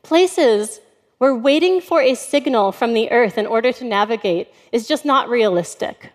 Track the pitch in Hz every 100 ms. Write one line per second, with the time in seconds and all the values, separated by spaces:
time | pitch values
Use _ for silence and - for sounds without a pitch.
0 | - 330 370 - 269 208 214 - _ _
1 | _ _ 269 247 262 294 359 370 - 330
2 | 262 247 - 285 285 233 196 - 240 226
3 | 226 240 220 - 208 226 247 262 254 202
4 | 208 226 202 175 - _ _ 240 214 302
5 | 294 269 - 240 214 175 170 - - -
6 | -